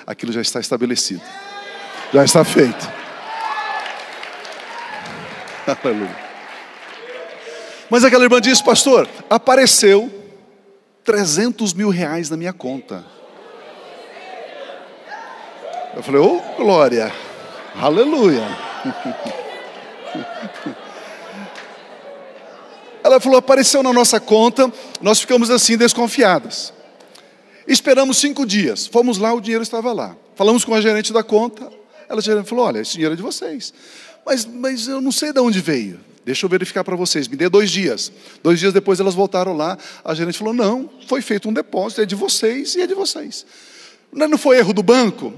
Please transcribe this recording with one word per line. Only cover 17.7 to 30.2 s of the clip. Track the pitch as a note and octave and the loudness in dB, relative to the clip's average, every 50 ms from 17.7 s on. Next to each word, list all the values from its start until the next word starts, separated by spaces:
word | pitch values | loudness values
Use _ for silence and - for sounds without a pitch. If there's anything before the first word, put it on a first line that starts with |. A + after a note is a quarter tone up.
| - | -8
aleluia." | F#2+ A#2 C#3+ D#3 G3+ B3+ D4 D#4+ C#4+ A3+ F3+ C#3+ A#2 A2 G#2 - - - - - - - | -2 0 2 4 4 4 2 4 4 4 4 4 2 0 -4 -8 -10 -10 -12 -12 -10 -8
<laughs> | C3+ - - - B2+ A2 - F#2+ - - - - - - - - - - - - - - - - E5+ - - - - - - A3+ - - - - - - - - - - - - - - - - - F#3 G3+ G3+ - - - - - - - - - - - - - - - C#5 - - - - - - - - - - - - - - - | -8 -8 -8 -8 -8 -8 -8 -10 -10 -10 -10 -12 -12 -14 -14 -16 -16 -16 -18 -18 -18 -18 -16 -14 -12 -10 -10 -10 -10 -10 -10 -12 -12 -14 -12 -12 -12 -12 -12 -16 -18 -18 -18 -18 -18 -18 -18 -18 -16 -16 -16 -16 -16 -16 -18 -18 -18 -20 -20 -20 -20 -20 -20 -20 -20 -20 -18 -20 -20 -20 -20 -20 -20 -20 -20 -20 -20 -20 -20 -20 -20 -12 -2
Ela | - B3 C4 C4 | 4 4 6 6
falou: | - C4 C4 B3+ | 6 6 4 4
"Apareceu | B3+ C4 C4+ C4+ C4+ - - C#4 | 6 6 4 6 6 4 4 2
na | C4 C4 | 2 4
nossa | A#3+ A#3+ A#3+ - A#3+ G#3+ | 4 4 4 4 2 0
conta", | - - G#3+ A3 A3+ A#3+ A3 - C4 B3+ - - - - - - | 2 4 4 6 6 4 4 4 2 2 0 -4 -14 -16 -14 -2
nós | - G3 G#3+ - | 0 2 2 2
ficamos | - - B3+ A#3+ A#3 A3 | 2 2 2 4 4 4
assim | B3+ A3+ G#3 G#3+ A#3 | 4 2 4 2 4
desconfiadas. | G#3+ A#3+ A3+ - A#3+ A#3+ A3 - C#4 A#3 F#3+ F3+ D3+ - - - - - - - - - - - - - - - - - _ _ _ _ _ _ - _ - | 4 4 4 4 2 -2 -2 2 4 4 4 4 2 0 -4 -10 -12 -12 -12 -16 -20 -20 -20 -20 -20 -20 -20 -20 -20 -20 _ _ _ _ _ _ -12 _ 0
Esperamos | C4 - - D4+ C4 C4 C4+ C4 B3 | 0 2 4 4 4 4 4 4 2
cinco | - - D4 C#4 C#4+ C4+ | 0 0 0 0 -2 -2
dias, | G#3 F#3+ G#3 F3+ B2 G2+ - - | 0 0 0 0 0 -2 -4 -6
fomos | - - A#3 A#3+ B3 A3+ F#3 | 0 2 2 4 4 2 0
lá, | G#3 A3+ A#3 | 0 0 0
o | A#3+ | -2
dinheiro | F#3+ A3+ A3+ A3+ | -2 -2 -4 -4
estava | A3+ A3 A#3+ A3+ A3 B3 | -4 -4 -6 -4 -4 -4
lá. | A#3 D#3+ A#2 F#2+ - - | -4 -4 -6 -8 -10 -16